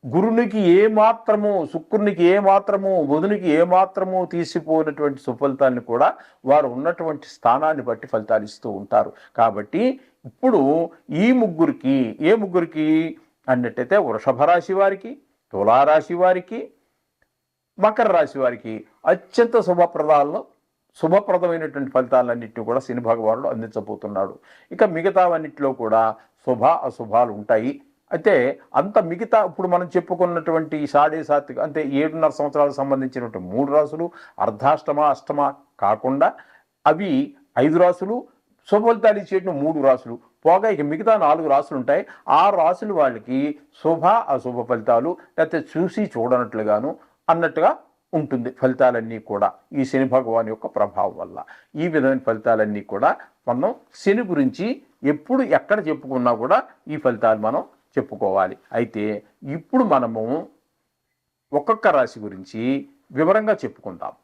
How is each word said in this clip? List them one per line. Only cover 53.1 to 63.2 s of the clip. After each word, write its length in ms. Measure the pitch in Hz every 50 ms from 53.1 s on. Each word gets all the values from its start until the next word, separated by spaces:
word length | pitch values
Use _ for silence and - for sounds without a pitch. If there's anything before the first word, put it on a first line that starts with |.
| - - - _ _ _ _ 123
మనం 240 | 120 127 156 214 262 - _ _ _ -
శని 200 | - 196 202 233 240 185
గురించి 360 | 175 147 135 131 - - 185 233 262 - _ _ _ _ - 139
ఎప్పుడు 300 | 151 151 - - 254 269 254 190 156 139
ఎక్కడ 200 | - - 202 214 170 156
చెప్పుకున్నా 440 | 151 131 127 131 135 127 123 123 120 107
కూడా 180 | 117 135 190 254 262 - _ _ _ -
ఈ 60 | 151 147 -
ఫలితాలు 360 | 131 120 107 117 113 110 107 107 110
మనం 160 | 123 165 - - _ _ _ _ _
చెప్పుకోవాలి. 600 | 135 117 - 110 95 110 98 95 98 92 92 98 _ _ _ - 117
అయితే 260 | 120 110 - 107 104 107 104 101 _ _ _ _ - 135 143
ఇప్పుడు 280 | 165 - _ - 262 247 196 147
మనము 280 | 131 123 113 113 110 110 117 135 165 - - _ _ _ _ _ _ _ _ _ _ _ _ _ _ _ _ _ _ _ _ 139 143
ఒక్కొక్క 300 | 143 - 165 156 - 202 160 139
రాశి 200 | 123 113 - 117 104
గురించి 360 | 104 95 95 92 - - 110 117 127 135 139 - _ _ _ _ _ 143
వివరంగా 360 | 135